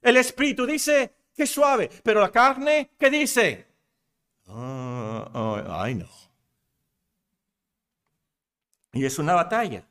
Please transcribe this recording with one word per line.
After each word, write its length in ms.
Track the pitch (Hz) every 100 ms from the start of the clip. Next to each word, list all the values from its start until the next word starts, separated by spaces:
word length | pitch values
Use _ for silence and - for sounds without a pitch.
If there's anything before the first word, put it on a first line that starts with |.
el 160 | 247 254
espíritu 480 | 247 - 285 247 247
dice, 480 | 302 - 294 254 _ _
"Qué 140 | _ 294
suave", 420 | - 285 262 175 -
pero 160 | - 214
la 100 | 196
carne, 600 | 226 254 262 285 302 277 _
¿qué 100 | 277
dice? 580 | 294 285 - 202 101 - _ _ _ _ _ _ _ _
"Ah, 840 | 104 123 131 127 123 110 110 107
ah, 480 | 120 110 104 - 82
ay, 140 | 104 120
no". 140 | 85 - _ _ _ _ _ _ _ _ _ _ _ _ _ _ _ _ _ _ _ _ _ _ _ _ _ _ _
Y 140 | 127 135
es 120 | 135
una 160 | 151
batalla 540 | 175 170 220 220 107 -